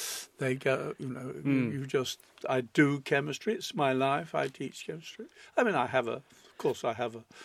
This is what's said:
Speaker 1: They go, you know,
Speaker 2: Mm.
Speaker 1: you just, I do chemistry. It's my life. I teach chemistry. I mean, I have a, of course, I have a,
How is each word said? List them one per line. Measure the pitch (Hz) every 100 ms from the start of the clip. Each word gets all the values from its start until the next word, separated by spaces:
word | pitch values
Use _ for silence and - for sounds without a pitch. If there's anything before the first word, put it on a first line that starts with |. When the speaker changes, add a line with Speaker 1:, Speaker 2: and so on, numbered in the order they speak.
| - - - -
Speaker 1:
They | 131 131
go, | 139 139 151 -
you | 135
know, | 127 131 -
Speaker 2:
Mm. | 143 135 123
Speaker 1:
you | 139 135
just, | 139 123 - - - -
I | 131
do | 120 - 143 143
chemistry. | - 147 147 139 214
It's | 214 - 196
my | 139
life. | 131 135 147 165 151
I | 139
teach | - 139 - -
chemistry. | 165 - - 240 - - -
I |
mean, | 240 156
I | 120
have | 131 117
a, | 120
of | - - - -
course, | 151 -
I | 127
have | 113 120 113
a, | - -